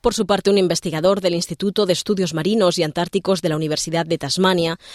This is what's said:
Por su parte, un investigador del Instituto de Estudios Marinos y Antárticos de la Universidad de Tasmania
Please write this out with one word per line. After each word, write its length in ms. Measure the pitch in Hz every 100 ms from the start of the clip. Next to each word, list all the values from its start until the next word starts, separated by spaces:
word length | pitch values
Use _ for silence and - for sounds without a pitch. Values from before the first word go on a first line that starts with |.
Por 120 | 240
su 100 | 220
parte, 260 | 190 196 196
un 80 | 202
investigador 640 | 180 160 180 156 175 202
del 140 | 185
Instituto 500 | 170 - 165 202 196
de 80 | 196
Estudios 400 | 170 - 196 175
Marinos 460 | 160 160 226 180 170
y 60 |
Antárticos 580 | 156 175 175 196 - 190
de 60 | 180
la 80 | 156
Universidad 500 | 156 151 - 165 165
de 120 | 165
Tasmania 600 | 139 175 190 185 165 165 -